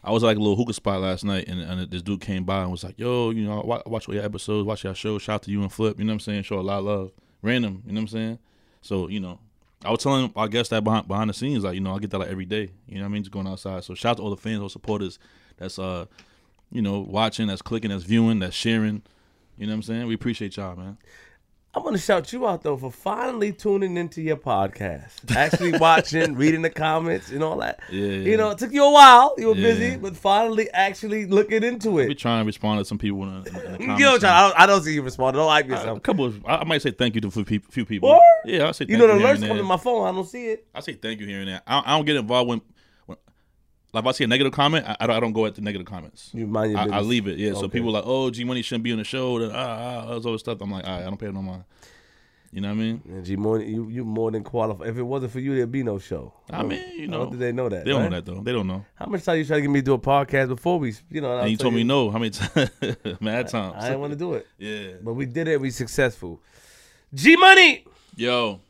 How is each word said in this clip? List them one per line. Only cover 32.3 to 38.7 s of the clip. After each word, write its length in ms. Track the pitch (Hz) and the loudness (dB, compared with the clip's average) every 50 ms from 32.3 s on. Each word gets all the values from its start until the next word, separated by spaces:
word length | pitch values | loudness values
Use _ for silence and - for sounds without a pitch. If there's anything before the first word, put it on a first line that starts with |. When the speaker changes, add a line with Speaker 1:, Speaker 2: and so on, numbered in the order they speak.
| 117 113 | 0 2
Speaker 1:
to 60 | 110 | 0
respond 320 | 107 101 - - 107 107 104 | -2 -4 -2 -2 -2 0 0
to 60 | 98 | -2
some 120 | - 104 | -4 -6
people 240 | 98 - 104 98 95 | -4 -2 -4 -4 -4
in 220 | 95 98 95 92 92 | -6 -8 -10 -12 -14
the, 60 | - | -12
in 40 | - | -12
the 80 | - | -12
Speaker 2:
<laughs> 160 | - - - | -12 -12 -12
Speaker 1:
comments 240 | - 240 254 - - | -8 -6 -4 2 4
Speaker 2:
Yo, 120 | 277 277 254 | 6 6 6
Speaker 1:
and 80 | 240 | 6
Speaker 2:
John, 300 | 202 190 175 175 196 196 175 | 6 8 8 8 8 8 10
I, 60 | 160 180 | 8 8
I 20 | |
don't 160 | 196 202 190 | 8 8 4
see 140 | 151 156 156 | 2 0 -4
you 80 | 147 135 | -2 -4
respond. 320 | 127 - - 131 131 135 | -4 -2 0 0 0 2
Don't 120 | 147 156 | 2 2
hype 180 | 156 151 151 143 | 4 4 2 2
Speaker 1:
I, 40 | 131 | 0
Speaker 2:
yourself. 280 | 127 123 113 110 110 107 | -4 -4 -4 -6 -8 -4
Speaker 1:
a 20 | |
couple 240 | - - 226 175 135 | -2 -2 0 0 0
of, 180 | 123 107 101 - | -2 -4 -8 -4
I, 80 | - 143 | -2 -2
I 60 | 160 147 | -2 0
might 180 | 160 165 147 | -2 -2 0
say 80 | - 135 | 0 -2
thank 240 | 101 - 127 120 101 | -2 0 -2 0 0
you 80 | 113 | -2
to 60 | 101 | -4
a 40 | 98 | -4
few 140 | - 110 101 | -4 -6 -4
peop-, 260 | - 107 104 - _ | -2 -4 -4 -4 _
few 140 | - 131 110 | -6 -6 -6
people. 240 | - 107 98 - 262 | -4 -4 2 6 8
Speaker 2:
Word? 100 | 302 349 339 679 659 640 640 | 10 12 12 10 10 8 2
Speaker 1:
Yeah, 180 | - - 170 143 | -2 0 0 0
I'll 100 | 160 | 0